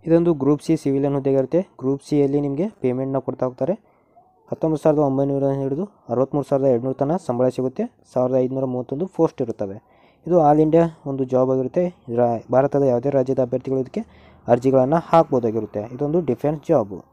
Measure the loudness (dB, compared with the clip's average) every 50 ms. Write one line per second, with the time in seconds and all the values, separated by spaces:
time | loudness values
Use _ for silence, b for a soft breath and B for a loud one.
0 | _ 4 2 4 4 4 0 2 2 2 2 0 0 -2 -2 -2 0 -2 -2 0
1 | 0 0 -2 -2 0 0 0 0 0 0 0 -2 -2 -2 _ -8 -4 -4 -4 -4
2 | _ -2 0 2 2 2 0 -2 -2 -2 -4 -4 -4 -6 -6 _ -4 -4 -2 -2
3 | -4 -4 -4 -4 -4 -6 -6 -4 -6 -6 -4 -6 -4 -4 -4 -6 b b b b
4 | b b b b b b _ _ _ _ -8 -4 -2 -2 -2 2 2 2 2 4
5 | 2 0 2 0 0 0 0 0 0 0 -2 -2 -4 -4 -4 -4 -6 -8 _ _
6 | _ -6 0 0 0 0 0 -4 -2 0 -2 0 2 2 2 2 0 -4 -4 -2
7 | -2 -2 -2 -4 -2 -4 -2 0 0 0 0 -2 -6 -6 -4 -4 -8 -8 _ _
8 | _ _ -2 -2 -2 0 0 0 0 0 -2 -4 -4 -4 -4 -6 -6 -6 -6 -6
9 | -6 -8 _ -2 -2 -2 0 -4 -6 -6 -6 _ -8 -10 -10 -14 _ b b b
10 | b b b b b 0 2 4 6 6 6 6 4 4 4 4 2 2 -2 -8
11 | _ -8 -4 -4 -4 0 2 2 2 2 2 0 -2 -2 -2 -2 -2 -2 -6 _
12 | _ -6 -2 0 0 0 0 -2 -4 0 2 2 2 2 2 2 2 2 2 0
13 | 0 0 0 0 0 0 0 -2 -2 -2 -2 -6 -4 -4 -4 -4 -4 -6 -6 -10
14 | -10 b b b b b b b b 2 2 2 4 2 4 4 2 2 0 -2
15 | 0 2 4 4 4 4 0 0 0 0 -2 -2 -6 -6 -8 -8 -8 -8 -8 -6
16 | -6 -2 -2 -2 0 0 -4 -2 -2 -4 -4 -4 -2 0 0 0 0 -2 -6 -16
17 | -16 _